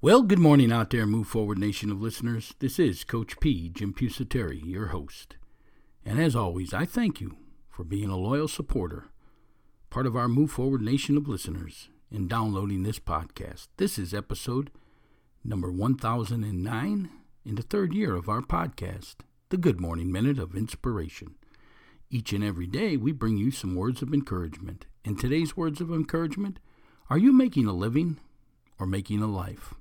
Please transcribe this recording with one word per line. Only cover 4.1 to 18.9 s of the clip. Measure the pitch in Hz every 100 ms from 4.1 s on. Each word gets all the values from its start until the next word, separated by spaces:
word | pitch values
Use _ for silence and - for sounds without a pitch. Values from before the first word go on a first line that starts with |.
| - 127 127 95 71
your | 78 92 104
host. | 87 69 - - - - - - - - _ -
And | 110
as | 160 120
always, | 98 90 90
I | 98 175
thank | - 226 -
you | 95 - - - -
for | -
being | 85 98 104
a | 95
loyal | 98 139 151
supporter, | - 139 - 87 - - - - _ _ _ _ _ -
part | - 131
of | 120
our | 120
Move | 120 151
Forward | - 131 135
Nation | 110 135 - 143
of | 143
listeners, | 98 - 85 85 - - _ -
and | 110 90
downloading | 113 110 95 101 98
this | 98 107
podcast. | - 78 80 - - - - -
This | 139 -
is | 90
episode | 101 101 101 - 123 139 - _ _ _ _ _ _
number | 117 95 90
one | 90 107 131
thousand | 117 120 104 117 107
and | 92
nine | 95 113 151 208 180 - _ -
in | - 104
the |
third | 117 208 190
year | 180 202 90
of | 87
our | 107
podcast, | 131 170 165 - 92